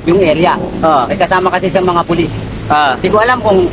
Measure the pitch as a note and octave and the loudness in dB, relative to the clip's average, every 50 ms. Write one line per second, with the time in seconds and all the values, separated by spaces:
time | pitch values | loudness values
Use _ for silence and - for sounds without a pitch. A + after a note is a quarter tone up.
0 | - E3 F3 G3+ F#3 D#3+ D3 D#3 F3 E3+ C#3+ - - - - - - D#3+ D#3 C#3 | 0 2 2 2 2 2 2 2 2 0 0 -2 -4 -8 -6 -2 0 2 2 2
1 | A#2+ A#2 - G3 F3+ E3+ F#3+ F#3 F#3 F#3 E3+ F#3 F#3 F#3 - F#3+ F3+ F3 F3 E3+ | 0 -2 -2 -2 0 0 0 0 0 0 -2 -2 -4 -2 -2 0 0 0 0 -2
2 | E3+ - E3+ E3 E3 - - - - - - - - - D3 D3+ D3 C#3 B2+ A#2+ | -2 0 -2 -2 -2 -4 -4 -8 -8 -10 -10 -10 -4 0 0 2 2 0 0 0
3 | - F#3 F#3+ G#3+ A3 A#3+ B3+ B3 - A3 G3 F#3 F3+ D#3+ | -2 0 2 2 2 2 0 0 2 2 2 2 2 0